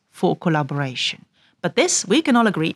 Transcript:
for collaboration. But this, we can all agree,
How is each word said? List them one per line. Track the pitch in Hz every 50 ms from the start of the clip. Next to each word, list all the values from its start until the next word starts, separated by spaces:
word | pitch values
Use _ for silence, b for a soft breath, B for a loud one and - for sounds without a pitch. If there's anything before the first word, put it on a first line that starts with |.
| _ _
for | _ - - 170 160
collaboration. | - - 180 160 151 147 139 147 143 143 131 123 - - - - - - _ _ _ _ _ _ _
But | - 170 -
this, | - 320 359 - - -
we | 185 208 311
can | 320 302 247
all | 240 233
agree, | 214 170 160 156 175 185